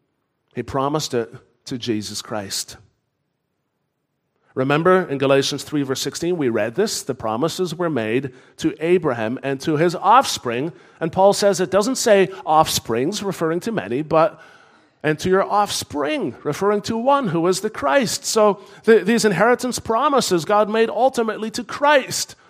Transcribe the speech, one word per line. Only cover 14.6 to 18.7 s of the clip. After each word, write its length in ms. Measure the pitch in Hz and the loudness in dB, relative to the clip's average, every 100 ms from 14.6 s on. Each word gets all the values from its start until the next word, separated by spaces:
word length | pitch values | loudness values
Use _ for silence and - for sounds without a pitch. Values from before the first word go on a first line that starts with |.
| _ _ _ _ | _ _ _ _
"and 160 | 147 151 | -4 -2
to 120 | 185 | 0
your 120 | 185 | 0
offspring," 920 | - 202 202 - - 285 277 302 165 110 | 2 0 0 -4 -8 -4 -4 -2 -4 -6
referring 380 | 143 143 202 208 | -6 -2 0 0
to 140 | - 226 | -2 -4
one 340 | 254 277 233 | 0 2 2
who 180 | 165 175 | 0 0
is 140 | 185 | 0
the 100 | 214 | -4
Christ. 540 | - 277 277 208 - - | -4 0 2 0 -2 -2
So 340 | 226 214 190 - | 2 4 2 -6